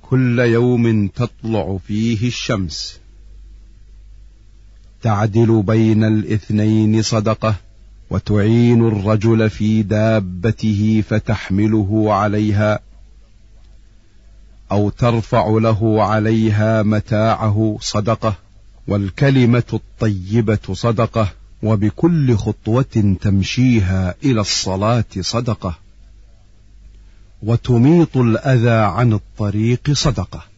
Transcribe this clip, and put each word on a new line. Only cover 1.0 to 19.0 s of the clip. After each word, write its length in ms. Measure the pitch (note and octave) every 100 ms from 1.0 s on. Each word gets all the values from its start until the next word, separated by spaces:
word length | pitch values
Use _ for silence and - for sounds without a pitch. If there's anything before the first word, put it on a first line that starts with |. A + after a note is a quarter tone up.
| G2+
تطلع 680 | - A#2+ - A2+ A2 E2 F#2+ -
فيه 400 | G#2 A2+ A2+ A#2+
الشمس، 720 | A#2 - A2+ F2+ - - - - - - - - - - - - - - - - - - - - - - -
تعدل 640 | A#2 G2+ A2 G#2 A2+ A2+
بين 400 | G2 A2 A2 G#2+
الاثنين 1000 | A2 G#2+ - G#2+ - G#2+ G#2+ A2 G#2+ A2
صدقة، 540 | A2 A2+ G#2+ G#2+ A2 G#2 - - - - -
وتعين 760 | F#2 - G#2 G#2 A#2 A#2+ A#2+ A2+
الرجل 640 | G#2+ G2 G#2+ A2 A2+ A2
في 340 | - G#2+ A2
دابته 1200 | G2+ G#2+ A2 A2 F#2 F2+ A2 A2 A2 G#2 G#2+ A2 G#2
فتحمله 1040 | G#2+ - G#2+ - F#2+ G#2+ A2 F#2+ A2 G#2+
عليها 680 | G2+ G#2 G#2 G#2+ G#2 G#2+ G#2+ - - - - - - - - - - - - - - - - - - -
أو 180 | G2 G#2
ترفع 580 | - A#2+ A#2 G#2 A#2+ G#2+
له 560 | A2 A2+ G#2+ A2+ G#2+
عليها 800 | G2+ A2 G#2+ A2+ A2 G#2 G#2+ A2
متاعه 960 | G#2+ G#2+ - G#2+ A2 G#2+ A2 G#2 A2 G#2+
صدقة، 540 | - G#2+ G#2+ A2 A2 G2 - - - - -
والكلمة 760 | G2+